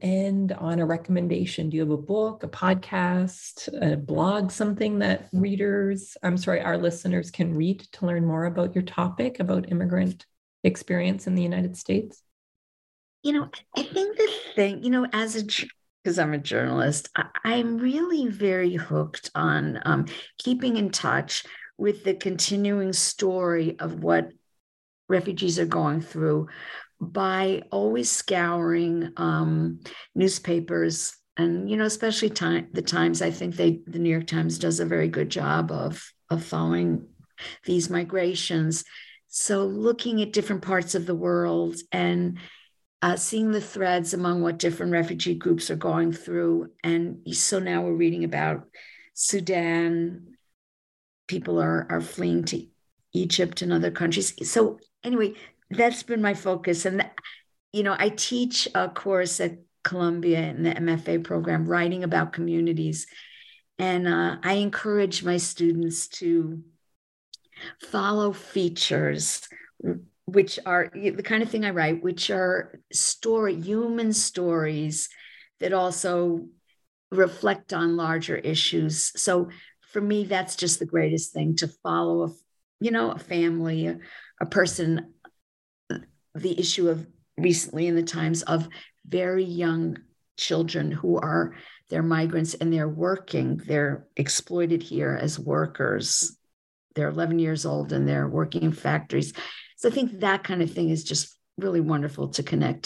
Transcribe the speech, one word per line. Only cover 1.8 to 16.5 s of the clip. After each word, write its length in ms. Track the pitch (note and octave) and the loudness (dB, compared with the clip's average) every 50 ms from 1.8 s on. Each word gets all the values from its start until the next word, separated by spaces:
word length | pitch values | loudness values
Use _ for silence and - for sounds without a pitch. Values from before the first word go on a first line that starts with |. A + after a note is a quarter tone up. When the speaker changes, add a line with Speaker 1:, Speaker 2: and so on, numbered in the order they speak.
Speaker 1:
have 100 | D#3+ D3+ | 0 0
a 60 | D3+ | 0
book, 440 | D3 D3 - G3+ G#3+ A3 A3 A3 - - | 0 0 0 0 0 0 0 -2 -6 -10
a 40 | |
podcast, 1200 | E3 - - F#3 F#3+ F#3+ F#3 - - G3 F#3 F3+ F3+ F3+ F3+ F#3 F#3 - - - - - - - - D4 C#4+ | -12 -4 0 2 2 2 2 0 -2 -2 0 2 2 2 2 0 -2 -4 -8 -18 -18 -16 -14 -12 -10 -4 0
a 180 | F#3+ D3+ D3+ | 2 2 2
blog, 520 | D3 C#3+ B2+ D3+ D#3 E3 F#3+ G3+ G#3 G3 F#3 | 0 -2 -2 0 2 2 2 2 2 0 -2
something 500 | - - G#3+ G#3 G3+ G#3 G#3+ G#3 G#3 G3+ | -2 -2 -2 0 0 0 0 0 0 2
that 280 | G3+ F#3+ F#3+ - - - - | 2 2 0 0 -2 -2 0
readers, 840 | F#3 G3 G3+ G3+ G3 G3+ G3+ G3+ G3+ G3 G3 G3 F#3+ - - - - - | 0 2 2 0 0 0 0 2 2 2 0 0 -2 -6 -12 -10 -4 -2
I'm 140 | F3+ F3+ | 0 0
sorry, 240 | F3+ F3 F#3+ F3+ E3+ | 0 2 0 0 0
our 160 | - F3 E3+ | 2 0 0
listeners 520 | F3 F3 E3+ E3+ E3+ - F#3 F3+ F3 E3+ F3 | 2 2 0 0 -2 -2 0 0 0 0 -2
can 240 | - - E3+ E3+ D#3+ | -2 -2 0 0 0
read 280 | D3+ D#3+ F#3 G3 - - - | 2 2 0 0 -2 -6 -18
to 140 | - - F#3 | -8 -4 -2
learn 200 | F3 F3 E3+ E3 | 0 2 2 2
more 200 | E3 D#3+ D#3+ E3+ | 2 2 0 0
about 280 | F3 E3+ F3+ F3 F3 - | -2 0 0 0 0 0
your 100 | F#3 F3+ | -2 -2
topic, 560 | - - F3+ F3+ F3+ F3+ - A#3+ B3+ B3 - | -2 -2 -2 -2 0 0 -2 -2 -2 -2 -2
about 300 | F3+ F3+ F#3 F#3 F3+ F3+ | -2 0 0 0 0 0
immigrant 540 | F3 E3+ F#3 F3 F3 F#3 F#3 F#3 F3+ - - _ _ _ _ _ _ _ - | 0 0 0 2 2 2 2 0 -2 -4 -10 _ _ _ _ _ _ _ 0
experience 640 | F#3 F3+ - - - F3+ F3 F3 F#3 G3 F#3+ - | 0 0 0 -2 -2 0 0 2 0 0 -2 -2
in 80 | F#3 F3+ | -2 0
the 80 | F3+ F3 | 0 0
United 320 | E3+ F3+ F3+ F3+ F#3 F3+ | 0 0 0 -2 -2 -4
States? 480 | - - - F#3+ G#3 A3 - - - _ _ _ _ _ _ _ _ _ _ _ _ _ _ _ _ _ _ _ _ | -6 -4 0 0 0 -2 -4 -10 -20 _ _ _ _ _ _ _ _ _ _ _ _ _ _ _ _ _ _ _ _
Speaker 2:
You 120 | - C#4+ D4 | 0 0 0
know, 160 | D4 C#4+ - - - - _ - | 0 0 -4 -8 -16 -16 _ -6
I 80 | - D4 | -6 -4
think 340 | - - F#4+ G4 G#4 G#4+ | -2 0 0 0 0 2
the 140 | - G#4+ G#4 G#4+ - - - - | 2 2 2 2 -2 -10 -2 2
thing, 280 | G#3+ G3+ G3+ G3 - - | 2 2 2 2 0 0
you 60 | B3 | 2
know, 160 | B3+ B3+ B3 B3 | 2 2 2 0
as 240 | - G#3+ A3+ A3 A3 | 0 -2 -2 -2 -2
a, 80 | A3 G#3 | -4 -4
ju-, 240 | G#3+ - - - - - _ _ _ _ _ - | -2 -2 -4 -4 -6 -12 _ _ _ _ _ -2
'cause 120 | F3+ E3+ | 0 2
I'm 160 | F#3 D#3 D3+ D3+ | 2 2 2 0
a 60 | C#3+ | -2
journalist, 680 | C#3+ - | -2 -2